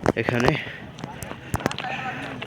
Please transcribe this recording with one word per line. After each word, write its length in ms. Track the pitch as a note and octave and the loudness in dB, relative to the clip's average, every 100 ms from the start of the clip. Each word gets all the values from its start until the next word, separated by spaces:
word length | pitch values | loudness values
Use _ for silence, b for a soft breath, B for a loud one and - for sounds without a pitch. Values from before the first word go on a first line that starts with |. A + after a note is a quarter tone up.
| - - | 2 4
এখানে 400 | A2+ A#2+ B2+ D3 B B B - - - - - - - - - - - - - - - | 4 6 6 4 B B B -10 -10 -8 -8 -10 -4 0 0 0 -4 -2 -2 -4 -6 -6